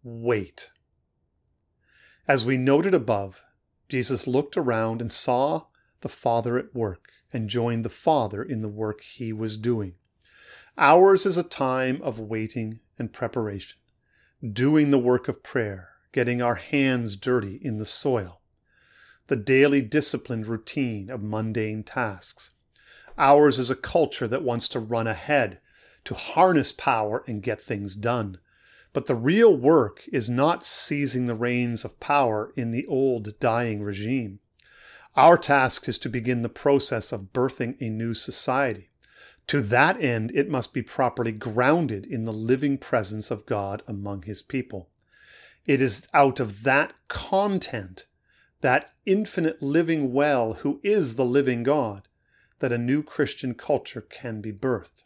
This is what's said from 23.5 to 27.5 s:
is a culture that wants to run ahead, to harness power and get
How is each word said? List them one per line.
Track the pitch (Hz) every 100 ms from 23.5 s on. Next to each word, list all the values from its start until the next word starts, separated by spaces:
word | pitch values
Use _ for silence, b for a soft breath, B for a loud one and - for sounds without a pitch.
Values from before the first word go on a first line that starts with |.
| 127
is | 127
a | 135
culture | - 170 151 - 117
that | 127
wants | 139 117 -
to | 127
run | 110 117 113
ahead, | 104 - 147 110 92 b b b b
to | -
harness | - - - 185 165 123
power | - - 117 107 113 -
and | 107
get | 101